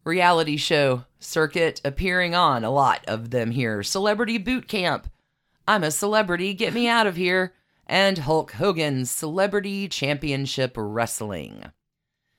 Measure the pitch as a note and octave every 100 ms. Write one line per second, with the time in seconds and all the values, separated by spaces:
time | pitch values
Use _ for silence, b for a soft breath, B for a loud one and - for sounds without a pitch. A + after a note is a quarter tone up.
0 | D#3+ F3+ F3 E3 D#3 D3 - D3+ C#3 B2+
1 | - _ - E3 D#3 F3 D#3+ - C#3 C3+
2 | F#3 F3+ F3 F3 E3 B2 A2 C#3 C3 -
3 | - A2+ A#2 B2 A2+ A#2+ A#2 G#2 G2+ G3
4 | G#3 G#3 A3+ A3+ F#3+ B3+ - G#3 F3 B2+
5 | - - _ _ _ _ - G#3+ D#3 D3
6 | G3+ G#3+ F#3+ F3 F#3+ F#3+ G3+ A#3 A#3+ A#3
7 | G#3+ E3+ F3+ F#3 F3+ - _ _ - F3+
8 | G3 F3+ C3+ D#3+ - G#2 G3 E3 D3+ C3
9 | B2+ - D#3 F3+ G3+ G3+ G3 G3 G3 -
10 | C#3 C#3+ D3 C3+ C3+ - B2+ A2+ G#2 A2+
11 | A#2 - G#2+ F2 A1+ G#1 - _ _ _
12 | _ _ _